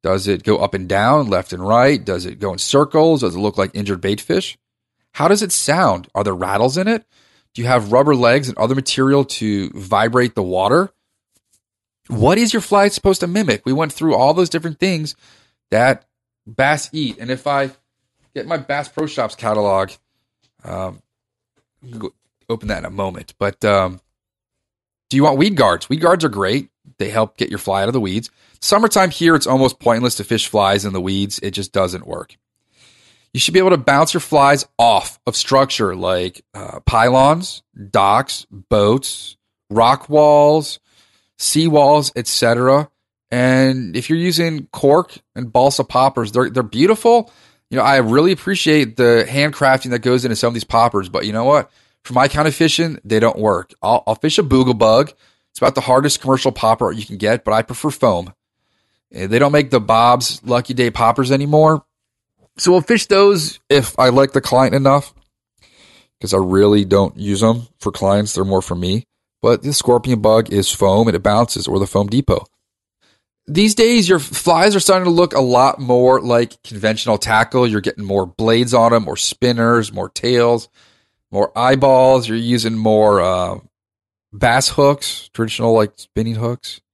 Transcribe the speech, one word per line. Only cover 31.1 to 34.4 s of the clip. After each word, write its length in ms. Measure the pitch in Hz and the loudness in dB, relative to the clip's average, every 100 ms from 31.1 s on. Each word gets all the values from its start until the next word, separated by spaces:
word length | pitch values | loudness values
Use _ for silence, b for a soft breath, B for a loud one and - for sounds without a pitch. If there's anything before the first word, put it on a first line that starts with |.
| 98 101 - | -4 -4 -6
It 120 | 98 | -8
just 200 | 95 98 | -8 -6
doesn't 360 | 98 92 90 - | -4 -4 -4 -12
work. 300 | 87 - _ _ _ _ b b b b b b | -14 -14 _ _ _ _ b b b b b b
You 60 | 127 | -6
should 140 | - | 0
be 60 | 175 | 2
able 120 | 185 | 4
to 60 | 175 | 2
bounce 360 | 127 139 160 | 2 2 2
your 80 | 175 | -2
flies 440 | - 151 | 0 2